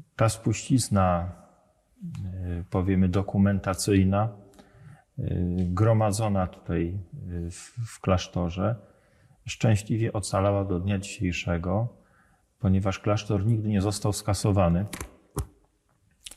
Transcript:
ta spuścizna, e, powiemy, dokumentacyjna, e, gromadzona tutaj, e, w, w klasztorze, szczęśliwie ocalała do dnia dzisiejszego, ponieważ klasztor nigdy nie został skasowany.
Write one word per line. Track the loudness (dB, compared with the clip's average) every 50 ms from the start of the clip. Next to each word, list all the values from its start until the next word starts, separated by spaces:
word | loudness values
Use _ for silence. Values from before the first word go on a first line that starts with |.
| -16 _ _
ta | 0 0 0
spuścizna, | 0 -2 -4 -4 -4 -4 -2 0 0 0 2 2 2 2 4 4 2 0 -2 -6 -10 -14 -20 _ _ _ _ _ _ _ _ _ _ _ -14 -12 -10 -10 -10
e, | -8 -8 -8 -6 -6 -6 -6 -6 -2
powiemy, | 0 0 2 4 4 4 4 4
dokumentacyjna, | 4 2 0 2 2 4 4 4 4 2 0 -2 -2 0 2 4 6 6 6 6 4 2 0 -2 -4 -10 -18 -20 -20 -20 -20 _ _ -20 -20 -20 -20 -20 _ _ _ -8
e, | -4 -4 -2 -2 0 0 0 0
gromadzona | -2 0 0 2 4 4 4 4 2 2 0 0 -2 0 0 0 -2
tutaj, | -2 -6 -10 -6 -4 -2 -2 -2 -2 -6 -8 -10 -12 -14 -14 -12 -10 -8 -8 -8
e, | -8
w, | -10 -12 -18 -14 -12 -12 -12
w | -12 -12 -6
klasztorze, | 0 0 0 0 0 -4 -4 -4 -4 -2 -2 -2 -2 -2 -4 -6 -10 -18 _ _ _ _ _ _ _ _ _ _ _
szczęśliwie | -14 -4 0 2 2 2 2 0 -2 -2 -2 -2 -2
ocalała | -2 -4 -4 -2 0 2 2 2 2 0 0
do | -2 -2 -2
dnia | -2 -2 -2 -2
dzisiejszego, | -4 -8 -6 -4 -4 -2 -2 -2 -2 -2 -2 -2 -2 -2 -2 -2 -2 -4 -6 -14 _ _ _ _ _ _ _ _ _ _ _ _
ponieważ | 2 2 2 2 2 0 -2 -2
klasztor | 0 0 0 0 0 -2 -2 0 2
nigdy | 0 0 0 0 0
nie | 0 2
został | 2 0 -2 -2 -2 -2
skasowany. | -2 -2 -2 -2 -2 0 2 2 4 4 4 4 2 2 0 -4 -8 -12 -12 -14 -16 _ _ _ _ -6 -6 -6 _ _ _ _ _ _ _ _ _ _ _ _ _ _ _ -20 -20